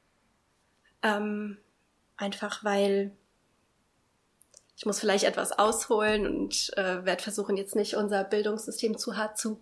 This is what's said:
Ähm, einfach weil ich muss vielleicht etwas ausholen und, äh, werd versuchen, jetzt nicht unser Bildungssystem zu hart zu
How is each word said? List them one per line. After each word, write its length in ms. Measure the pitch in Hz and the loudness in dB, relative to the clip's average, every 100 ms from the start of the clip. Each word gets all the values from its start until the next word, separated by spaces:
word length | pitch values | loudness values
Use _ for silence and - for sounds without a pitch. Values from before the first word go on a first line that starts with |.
| _ _ _ _ _ _ _ _ _ _ | _ _ _ _ _ _ _ _ _ _
Ähm, 560 | 220 208 208 208 208 202 _ _ _ _ _ - | 0 0 -2 -4 -6 -10 _ _ _ _ _ -8
einfach 460 | 202 - 208 - | -6 -6 -6 -4
weil 520 | 208 202 202 196 202 - _ _ _ _ _ _ _ _ _ _ _ _ _ - _ - | 2 4 4 2 0 -6 _ _ _ _ _ _ _ _ _ _ _ _ _ -20 _ -8
ich 80 | 214 | -4
muss 140 | 202 | 0
vielleicht 240 | 208 196 | 2 4
etwas 300 | - - - | 4 2 0
ausholen 760 | - 214 226 - 214 214 214 185 | 2 2 2 2 2 4 2 0
und, 480 | - - - - - | -2 -2 -2 -2 -2
äh, 300 | 185 185 185 | -2 0 0
werd 160 | 185 | -2
versuchen, 340 | 214 208 202 196 | -2 -4 -2 -2
jetzt 200 | 196 214 | 0 -2
nicht 200 | 208 214 | 0 0
unser 300 | 202 202 190 | 0 0 2
Bildungssystem 720 | 214 208 220 - - 226 220 | 0 0 -2 -6 -2 -2 0
zu 180 | 240 202 | -4 -4
hart 220 | 214 - | -4 -4
zu 180 | 220 214 | -4 -4